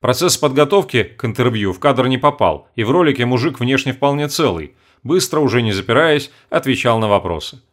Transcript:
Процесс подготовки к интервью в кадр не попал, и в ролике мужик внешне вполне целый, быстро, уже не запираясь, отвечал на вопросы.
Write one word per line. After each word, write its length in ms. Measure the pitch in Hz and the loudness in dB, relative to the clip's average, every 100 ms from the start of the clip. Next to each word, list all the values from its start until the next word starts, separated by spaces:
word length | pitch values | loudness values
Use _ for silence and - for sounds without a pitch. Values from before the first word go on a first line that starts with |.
Процесс 360 | 139 127 175 - | -2 0 0 0
подготовки 640 | 147 131 147 202 190 117 | 0 2 2 2 0 -2
к 220 | 101 - | -2 -6
интервью 480 | 117 110 120 113 101 | -8 0 0 0 -4
в 80 | 90 | 0
кадр 260 | 147 127 127 | 0 2 0
не 120 | 131 | 2
попал, 500 | 147 139 95 73 - - | 0 2 0 0 -8 -6
и 80 | |
в 60 | 110 | 0
ролике 360 | 160 165 131 123 | 2 2 2 0
мужик 320 | 123 143 143 | 0 -2 -4
внешне 340 | 123 135 135 | -2 0 -2
вполне 360 | 123 143 143 147 | -2 -2 -2 -4
целый, 480 | 147 147 85 76 _ _ _ | 0 0 0 -8 _ _ _
быстро, 380 | 120 180 185 151 | -2 0 0 0
уже 200 | 139 120 | 2 2
не 100 | 113 | 0
запираясь, 580 | 98 98 120 165 147 143 _ _ | -2 0 2 2 0 -2 _ _
отвечал 500 | - 135 123 123 113 | -4 -2 0 0 2
на 80 | 110 | 2
вопросы. 540 | 101 87 80 - 131 _ | 2 0 -6 -8 -16 _